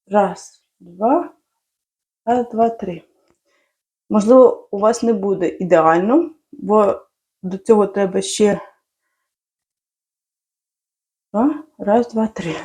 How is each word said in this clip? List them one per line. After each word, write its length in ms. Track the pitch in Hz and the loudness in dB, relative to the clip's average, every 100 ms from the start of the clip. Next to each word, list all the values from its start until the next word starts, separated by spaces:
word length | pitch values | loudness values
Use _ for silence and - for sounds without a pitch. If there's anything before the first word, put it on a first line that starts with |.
| - | -4
Раз, 560 | 208 196 175 - _ _ _ | -2 -2 -4 -18 _ _ _
два, 540 | 175 180 226 330 330 _ _ _ _ _ _ _ _ _ 226 | -20 -4 -2 -2 -4 _ _ _ _ _ _ _ _ _ -4
раз, 240 | 247 240 | -2 -2
два, 180 | 220 226 | -2 -2
три. 340 | 226 185 165 _ _ _ _ _ _ _ _ _ _ - | -2 -10 -12 _ _ _ _ _ _ _ _ _ _ -4
Можливо, 580 | 208 208 262 240 - - | 0 4 6 6 2 -8
у 60 | 202 | -2
вас 260 | 214 226 | -2 0
не 100 | 233 | -2
буде 340 | 208 202 185 175 | -2 -2 -4 -4
ідеально, 880 | - 180 165 160 170 202 302 - - _ | -4 0 2 4 2 2 0 0 -8 _
бо 500 | - 190 214 202 - _ _ _ _ | -10 0 2 2 -2 _ _ _ _
до 160 | 185 190 | -12 -6
цього 300 | - 214 196 | 2 2 2
треба 340 | 202 190 190 | -2 -2 -2
ще 400 | 190 - 208 196 - _ _ _ _ _ _ _ _ _ _ _ _ _ _ _ _ _ _ _ _ _ _ _ _ _ _ | -4 0 0 0 -8 _ _ _ _ _ _ _ _ _ _ _ _ _ _ _ _ _ _ _ _ _ _ _ _ _ _
два, 300 | 202 285 302 - - | -2 0 -2 -12 -10
раз, 360 | 196 233 233 | 0 0 0
два, 140 | 220 220 | -4 -6
три. 280 | - 170 156 | -6 -8 -8